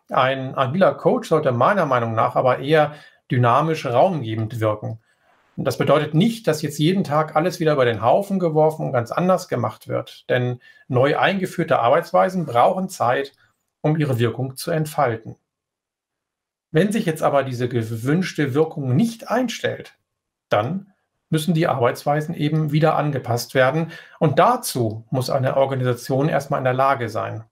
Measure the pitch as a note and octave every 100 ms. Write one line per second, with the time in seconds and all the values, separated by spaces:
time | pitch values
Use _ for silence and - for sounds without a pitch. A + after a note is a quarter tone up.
0 | _ - C3 C3+ C3 D3 B2+ F3+ D#3 -
1 | E3+ A#3+ - D#3 D3 A#2+ D#3 G3+ D3 B2
2 | A#2 A2 B2+ C3+ B2+ B2+ C#3 D#3 D3 -
3 | - _ - B2+ A#2+ C3 D#3+ D#3 C3 A#2+
4 | F#3+ D#3 A2 A2 A2 A2+ A2 G#2+ A2+ A2+
5 | _ _ _ _ _ - B2+ - D3 D3+
6 | D3+ D#3 A3+ - E3 D#3 D3 - D3+ G3
7 | C3+ D3+ D3+ D#3 F3+ - D#3 C#3+ A#2+ G#2
8 | A#2 F#3+ G3 F#3+ E3+ D3+ D#3 D3+ D3 B2+
9 | A2+ - F#3 F3 - B2 A2 - B2 A#2+
10 | A#2+ - - B2+ B2 B2 - _ - B2
11 | C#3+ D#3+ D3 G3 F3+ - D#3+ A#2+ A#2 D#3+
12 | E3+ F3+ F#3+ F#3 C#3+ A#2 D#3+ F#3 F#3 -
13 | A#2+ C#3 C#3 _ _ _ _ _ D3+ D#3
14 | C3+ A#2 A#2 B2 C3 - E3 D#3+ D3+ -
15 | B2+ A2 A#2+ - _ _ _ _ _ _
16 | _ _ _ _ _ _ _ D#3+ G3+ A3+
17 | E3 D3+ D#3 C#3+ B2+ A#2+ B2 B2 A2 A2+
18 | B2+ F3 F3 - C3+ C#3 D#3 D3+ C3 C3+
19 | A#3 - - A3+ B3+ - A#2+ A#2+ - _
20 | _ _ _ _ _ G#2 B2 G3 - _
21 | _ _ _ D#3+ F#3 D#3 E3+ C3+ B2 C3+
22 | D3 D3+ D3+ - D3 D#3 D3+ D3+ D#3 -
23 | D3 C3 A#2 A#2+ - C3+ B2+ D#3 E3 -
24 | - - D#3+ E3 G#3 B3 - C3 A2 G#2+
25 | - C3+ B2+ C3+ C3 C3+ C3 B2+ B2+ A#2+
26 | - C3 D3+ C#3+ D3 C#3+ B2+ B2+ C3+ B2
27 | A2+ G2+ G#2+ A2 -